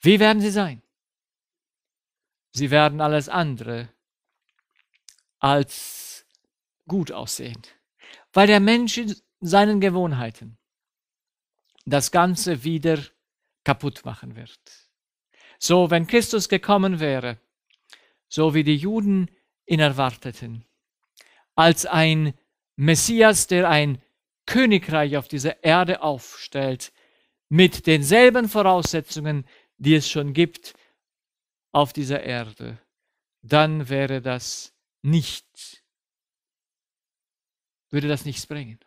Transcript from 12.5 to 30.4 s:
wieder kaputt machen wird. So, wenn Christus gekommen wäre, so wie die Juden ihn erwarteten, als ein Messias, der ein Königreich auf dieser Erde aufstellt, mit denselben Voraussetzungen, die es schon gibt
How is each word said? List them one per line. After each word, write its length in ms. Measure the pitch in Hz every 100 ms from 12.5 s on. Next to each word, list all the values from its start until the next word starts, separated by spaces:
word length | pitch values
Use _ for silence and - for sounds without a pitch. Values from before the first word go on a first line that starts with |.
| 156
wieder 340 | 135 165 160 156 135 _ _ _ _ _
kaputt 400 | - 139 143 -
machen 320 | 127 117 127 113
wird. 220 | 120 - _ - _ _ _ _ _ _ _ _
So, 320 | - 175 175
wenn 160 | 170 165
Christus 420 | 240 226 220 185
gekommen 520 | 190 - 202 190 180
wäre, 380 | 156 131 123 113 _ _ _ _ _ - _ _ _
so 260 | - 156
wie 100 | 156
die 120 | 147 151
Juden 540 | 175 220 202 190 180 _ _ _ -
ihn 140 | 165
erwarteten, 840 | 151 135 135 120 131 113 120 113 113 _ _ _ _ _ _ _ _
als 320 | - 165 160 -
ein 480 | 165 160 156 156 - _ _ _ -
Messias, 680 | 143 160 - 226 220 208 -
der 220 | 180 175
ein 320 | 151 147 131 _ _ _ _ -
Königreich 720 | 233 262 202 - 156 147 143
auf 120 | 131
dieser 340 | 151 139 -
Erde 380 | 160 165 180 185
aufstellt, 880 | 156 135 - - - 143 135 131 - _ _ _ _ _ _
mit 380 | 151 185 - -
denselben 600 | 156 143 208 247 247 226
Voraussetzungen, 960 | 214 196 185 170 165 147 156 151 147 131 _ _ _
die 180 | 135
es 160 | 156 143
schon 220 | 156 143
gibt 420 | 139